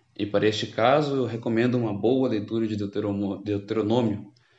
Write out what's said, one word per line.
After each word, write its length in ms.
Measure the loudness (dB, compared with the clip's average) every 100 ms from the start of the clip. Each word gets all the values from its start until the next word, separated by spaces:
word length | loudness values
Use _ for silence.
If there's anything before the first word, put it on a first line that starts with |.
| _ -8
E 100 | -2
para 220 | 2 2
este 180 | 0 -4
caso, 480 | 0 4 4 2
eu 120 | 0 -2
recomendo 500 | -4 -2 2 2 2
uma 200 | -2 0
boa 320 | 2 2 2
leitura 380 | -2 -2 -2 -2
de 80 |
Deuteromo-, 640 | -2 -4 -4 -2 -2 -2 -4
Deuteronômio, 920 | -4 -4 -2 -2 2 2 2 -2 -8 -20 _